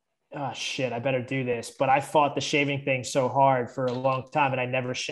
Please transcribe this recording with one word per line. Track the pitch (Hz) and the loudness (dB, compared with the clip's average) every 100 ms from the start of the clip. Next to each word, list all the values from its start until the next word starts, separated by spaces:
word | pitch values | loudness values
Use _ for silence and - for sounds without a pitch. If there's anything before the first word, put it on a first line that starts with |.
| _ _ _ | _ _ _
"Oh | 147 135 | -8 -6
shit, | 110 - - 127 | -6 -8 -4 -4
I | 120 | -2
better | 135 131 | 0 -2
do | 120 135 | -2 -4
this." | 123 117 - - | -2 -4 -4 -2
But | 135 | 2
I | 143 | 2
fought | 143 160 143 | 4 4 4
the | 143 | 0
shaving | - 147 143 139 | 0 0 0 -2
thing | 139 127 | -2 -2
so | 120 147 123 | 0 0 2
hard | 139 135 131 117 | 4 4 4 0
for | - 127 | -2 -2
a | |
long | 123 131 131 127 | 0 0 -2 -2
time, | 151 139 | 0 2
and | 127 | 0
I | 127 | -2
never, | 131 123 | -2 -4
sh-, | 120 - | -6 -6